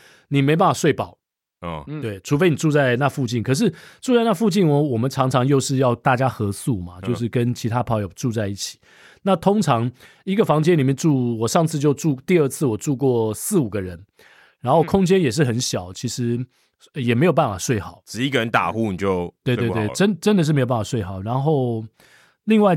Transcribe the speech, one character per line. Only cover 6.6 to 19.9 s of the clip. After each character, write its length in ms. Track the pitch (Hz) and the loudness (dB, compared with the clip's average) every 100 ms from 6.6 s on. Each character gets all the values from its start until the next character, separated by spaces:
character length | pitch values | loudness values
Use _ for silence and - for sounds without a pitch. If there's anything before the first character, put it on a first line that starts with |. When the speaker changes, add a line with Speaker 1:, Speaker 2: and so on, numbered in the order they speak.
| - 107 | -4 -4
Speaker 1:
嘛， 200 | 87 90 | -6 -10
Speaker 2:
嗯。 60 | 95 | -6
Speaker 1:
就 100 | 110 | -4
是 100 | 117 | -4
跟 240 | 127 120 | -2 -2
其 160 | 120 117 | -2 -4
他 140 | 120 | -4
跑 180 | 120 113 | -2 -4
友 80 | 98 | -4
住 220 | - 127 | -6 -6
在 160 | 113 101 | -4 -6
一 60 | |
起。 240 | 101 - - _ _ - _ | -6 -12 -14 _ _ -20 _
那 120 | 196 190 | -2 2
通 240 | 190 208 | 2 2
常 320 | 156 117 123 - - _ - | 2 0 0 -6 -20 _ -4
一 100 | 196 | 0
个 100 | 160 | 2
房 160 | 151 | 4
间 160 | 151 170 | 4 4
里 60 | |
面 120 | 131 135 | 2 2
住， 400 | 165 135 120 113 | 2 2 0 0
我 80 | 113 | 0
上 180 | 175 160 | 2 0
次 140 | 156 | 0
就 120 | 147 | 0
住， 280 | 143 165 131 - | 0 -2 -2 0
第 100 | 180 | 2
二 100 | 139 | 2
次 200 | - 143 | 0 -2
我 100 | 107 | -2
住 180 | - 127 | -4 -2
过 380 | 135 120 110 | 0 2 0
四 240 | 107 - 208 | -4 -2 0
五 100 | 117 | 0
个 140 | 101 | -4
人， 180 | 92 85 98 _ _ _ _ _ | -8 -12 -20 _ _ _ _ _
然 100 | 123 | 2
后 120 | 156 | 2
空 200 | 160 196 | 4 2
间 160 | 180 190 | 4 4
也 120 | 147 | 2
是 120 | 117 | 2
很 160 | 127 117 | 0 0
小， 280 | 123 117 90 | -2 -6 -8
Speaker 3:
嗯。 60 | 98 | -10
Speaker 1:
其 120 | 120 | -8
实 380 | - 120 120 127 _ _ _ _ | -4 -2 -2 -6 _ _ _ _
也 220 | - 120 120 | -6 -2 2
没 100 | - | 2
有 80 | |
办 160 | 151 139 | 2 0
法 80 | 95 | -4
睡 220 | - 113 | -4 -4
好。 240 | 90 - _ | -4 -16 _
Speaker 2:
只 180 | 107 | -6
一 60 | 139 | -2
个 80 | 131 | -2
人 100 | 113 | 0
打 200 | 110 87 | 0 0
呼 200 | 107 110 | -2 -2
你 60 | 90 | -2
就 360 | 98 90 87 - - | -2 -2 -4 -6 -4
睡 100 | 117 | -2
不 60 | |
好 40 | 117 | 0
了。 40 | |
Speaker 1:
对， 100 | 110 | -2
对， 40 | |
对， 80 | 104 | -4